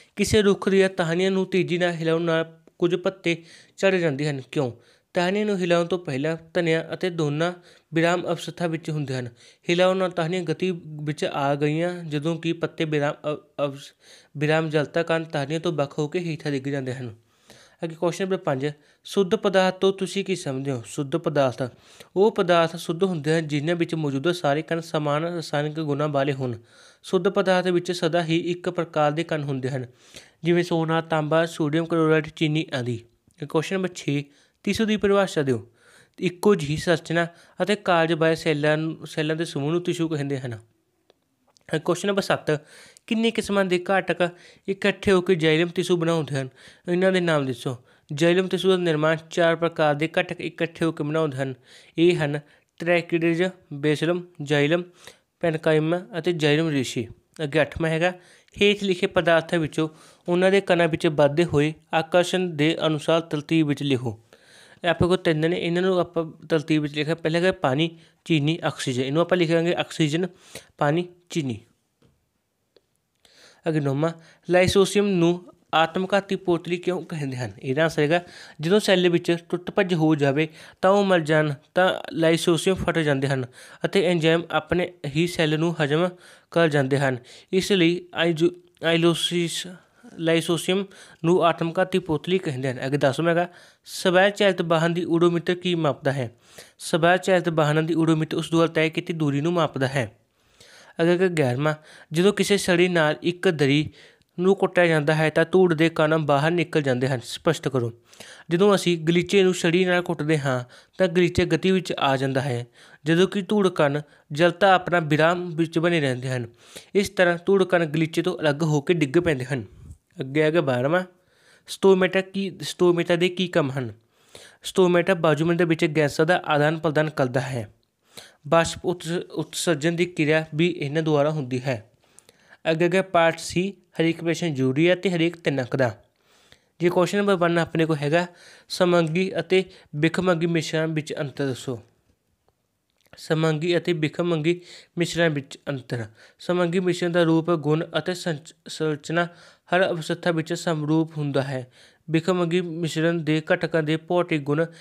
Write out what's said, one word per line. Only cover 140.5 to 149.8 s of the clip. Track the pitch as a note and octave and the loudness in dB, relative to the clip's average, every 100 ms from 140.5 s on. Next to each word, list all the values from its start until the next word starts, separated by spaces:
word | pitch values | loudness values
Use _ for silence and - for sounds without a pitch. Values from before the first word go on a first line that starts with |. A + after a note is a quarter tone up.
| E3+ D#3 D#3+ D#3+ | -2 -2 -2 -2
ਵਿੱਚ | D#3 D3+ - | -2 -6 -8
ਅੰਤਰ | C#3+ - C#3 | -8 -4 -4
ਦੱਸੋ। | A#2+ - A#2 - _ _ _ _ _ _ _ _ _ _ _ _ - | -4 -6 -10 -12 _ _ _ _ _ _ _ _ _ _ _ _ -20
ਸਮੰਗੀ | - D#3+ D#3+ D#3 F3 E3+ | -4 0 2 0 0 0
ਅਤੇ | F3 | 0
ਬਿਖਮੰਗੀ | E3+ D#3 - F3 D#3+ D#3 F3 - - - - | -2 -2 -2 0 0 0 -2 -6 -20 -12 -4
ਮਿਸ਼ਰਣ | E3+ D#3+ E3+ | -4 0 0
ਵਿੱਚ | D3 C3 - - | 0 -6 -12 -8
ਅੰਤਰ। | C3+ - B2 A2 - - _ | -8 -6 -8 -8 -14 -20 _
ਸਮੰਗੀ | - F3+ F3 F3+ | -4 0 0 0
ਮਿਸ਼ਰਣ | F3+ F3 F3 | 0 -2 0
ਦਾ | F3 | 2
ਰੂਪ, | E3 D#3+ D#3+ | 4 2 2
ਗੁਣ | E3+ D3 D#3 E3+ D#3+ | -2 0 -2 -2 -4
ਅਤੇ | F#3 | -4
ਸੰਚ-, | F3+ F3+ D3 - - - | -6 -6 -6 -10 -20 -18
ਸੰਰਚਨਾ | - D#3 D3 - E3 E3+ - - _ _ | -6 -4 -4 -4 -2 -2 -6 -20 _ _
ਹਰ | F3 | 0